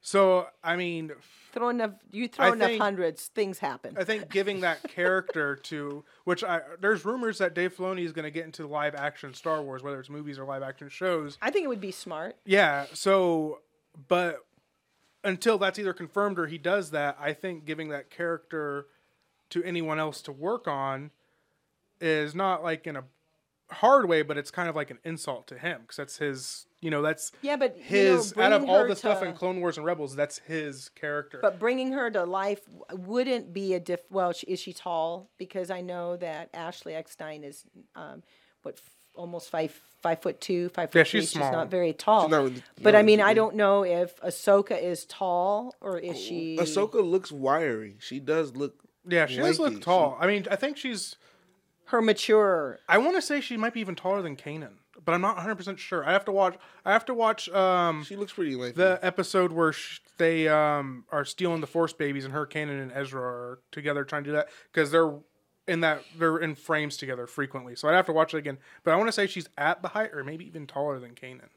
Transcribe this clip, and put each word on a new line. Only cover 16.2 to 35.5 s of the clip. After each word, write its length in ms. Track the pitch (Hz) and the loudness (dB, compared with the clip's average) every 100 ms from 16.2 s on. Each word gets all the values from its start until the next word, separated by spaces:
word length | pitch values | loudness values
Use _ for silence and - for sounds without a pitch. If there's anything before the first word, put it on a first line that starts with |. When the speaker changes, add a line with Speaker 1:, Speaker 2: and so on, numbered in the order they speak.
| 208 185 | 0 0
Speaker 1:
or 80 | 160 | -6
he 100 | 165 | -4
does 340 | 151 202 170 | 0 0 0
that, 260 | 151 147 139 | -2 -2 -4
I 140 | 143 | -6
think 320 | 151 190 170 151 | -6 -8 -10 -10
giving 240 | 156 156 | -8 -8
that 200 | 143 135 | -10 -12
character 800 | - 170 165 _ 165 147 143 143 _ _ _ _ _ _ | -6 -4 -4 _ -8 -6 -8 -12 _ _ _ _ _ _
to 120 | 170 | -6
anyone 360 | 175 175 160 156 | -4 -4 -2 -2
else 220 | 156 143 | -4 -6
to 80 | - | -14
work 360 | 139 165 233 233 | -8 -6 -4 -4
on 420 | 139 135 135 147 _ _ _ _ _ _ _ _ _ | -4 -4 -4 -10 _ _ _ _ _ _ _ _ _
is 340 | 170 156 151 | 0 0 0
not, 300 | 156 196 180 | -2 0 0
like, 240 | 170 160 165 | -2 -6 -6
in 80 | 147 | -12
a 80 | 131 _ _ _ _ _ _ | -14 _ _ _ _ _ _
hard 360 | - 226 277 202 | 2 6 8 6
way, 120 | 165 | 2
but 160 | 147 147 | 2 -2
it's 140 | 139 | -6
kind 160 | - 175 | -6 -4
of 80 | 156 | -4
like 160 | 143 | -6
an 80 | 120 165 | -8 -8
insult 420 | 165 - 123 - | -8 -6 -8 -8
to 100 | 127 | -8
him, 260 | 160 151 113 | -6 -6 -10
'cause 80 | - | -12
that's 220 | 139 - | -10 -4
his, 480 | 147 135 127 - - _ | -4 -4 -8 -14 -16 _
you 80 | 165 | -2
know, 120 | 151 | 0
that's 300 | 151 156 - _ | 0 0 -6 _
Speaker 2:
Yeah, 140 | 277 285 | -4 0
but, 220 | 254 - | 0 -2
you 60 | |
know, 320 | - 196 196 175 | 0 4 6 6
Speaker 1:
his, 160 | 208 180 | 2 2
out 140 | 190 | 6
of 80 | 208 | 6
Speaker 2:
bringing 80 | 277 | 6
Speaker 1:
all 120 | 190 | 6
Speaker 2:
her 60 | 240 | 6
Speaker 1:
the 60 | - | 2
stuff 240 | 226 196 | 0 0
Speaker 2:
to 60 | 185 | 0
Speaker 1:
in 60 | |
Clone 280 | 170 180 185 | -4 -4 -2
Wars 160 | 175 160 | -4 -2
and 80 | 156 | -4
Rebels, 280 | 170 147 135 | -4 -4 -2
that's 240 | 143 - | -4 -4
his 500 | - 160 151 135 131 | -8 -6 -6 -10 -18
character. 500 | _ 151 147 143 131 | _ -6 -6 -6 0
Speaker 2:
But 160 | 190 185 | 0 0
bringing 360 | 220 254 262 | -2 0 -2
her 180 | 269 240 | -2 -2
to 140 | 208 175 | -2 -2
life 400 | 190 196 202 - | -2 -2 -4 -8
w-, 400 | 180 - 190 180 | -20 -14 -12 -4
wouldn't 440 | 233 254 247 - | -2 0 -2 -4
be 200 | 175 196 | -6 -2
a 60 | 185 | -2
diff-, 300 | 175 175 - | -2 -6 -4
well, 220 | 190 180 | -2 -2
sh-, 100 | 170 - | -2 -6
is 140 | 180 | -8
she 140 | - | -8
tall? 560 | 175 - 170 160 175 190 _ | -12 -6 -2 -2 -6 -14 _
Because 340 | 180 | -12